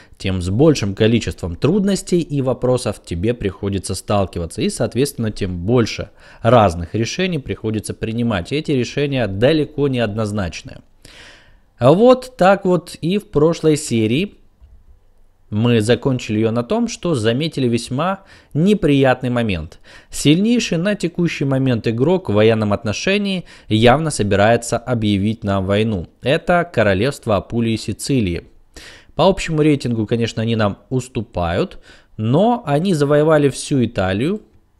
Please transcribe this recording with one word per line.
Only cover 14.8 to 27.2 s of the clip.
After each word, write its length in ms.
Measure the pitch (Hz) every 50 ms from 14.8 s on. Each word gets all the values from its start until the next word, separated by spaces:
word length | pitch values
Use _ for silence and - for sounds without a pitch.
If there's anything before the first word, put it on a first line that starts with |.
| _ - - - _ _ _ _ - _ _ _ _ -
мы 320 | 107 104 113 120 120 113
закончили 560 | 104 110 120 117 - 143 131 123 - - 107 107
её 140 | 110 113
на 120 | 113 120 120
том, 240 | 120 208 226 240 226
что 260 | - - - 175 165
заметили 540 | 127 104 113 117 131 156 165 - - 131 120
весьма 560 | 117 113 - - 127 131 156 185 196 190 - - - - _ _ -
неприятный 720 | 139 165 196 214 190 - 156 143 139 135 131 127 123 - 127
момент. 500 | 123 123 117 110 95 82 78 - - - - - - - - -
Сильнейший 680 | - - - 143 151 175 202 226 240 240 - - 185 165
на 160 | 170 208 208
текущий 500 | 202 - 170 - - 175 165 - - 160
момент 420 | 139 135 131 135 131 123 110 - 120
игрок 420 | 113 117 127 156 185 180 185 -
в 40 | 101
военном 400 | 104 107 113 113 110 107 104 104
отношении 720 | 98 - 107 101 - - 185 190 208 202 202 190 180 - - - - - -
явно 420 | 110 110 110 120 123 147 160 156
собирается 680 | - - 104 101 101 98 101 110 120 120 120 - - 113
объявить 640 | - - 127 117 110 104 104 98 95 107 113 113 -
нам 240 | 101 98 98 95 92
войну. 400 | 101 104 110 117 110 90 78 - _ _ -
Это 440 | 117 143 165 - - 180 175 170 170 -
королевство 600 | 123 107 104 98 92 107 139 143 -